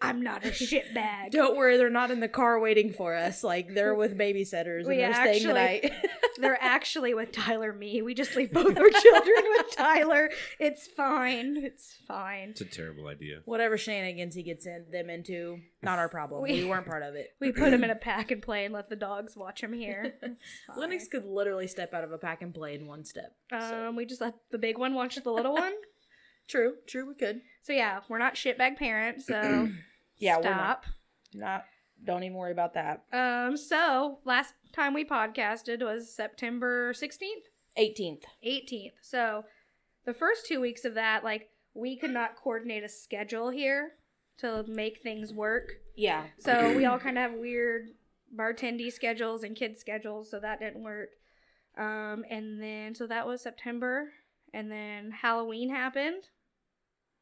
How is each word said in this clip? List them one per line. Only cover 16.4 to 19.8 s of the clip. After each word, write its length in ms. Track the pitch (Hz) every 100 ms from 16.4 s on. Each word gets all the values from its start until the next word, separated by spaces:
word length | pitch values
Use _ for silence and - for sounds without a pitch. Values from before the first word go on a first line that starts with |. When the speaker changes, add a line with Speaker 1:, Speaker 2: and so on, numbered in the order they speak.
Speaker 2:
We 200 | 277 262
Speaker 1:
We, 20 | 180
Speaker 2:
weren't 200 | 185 180
part 160 | 156
of 120 | 143
it. 160 | 143 - -
Speaker 1:
we 120 | 269
put 200 | 247 294
him 120 | 247
in 60 | 226
a 40 | 220
pack 340 | 240 202 214
and 100 | 226
play 220 | 240 208
and 80 | 202
let 140 | 208 202
the 60 | 220
dogs 400 | 202 202 214 208
watch 260 | 185 -
him 100 | 220
here. 420 | 233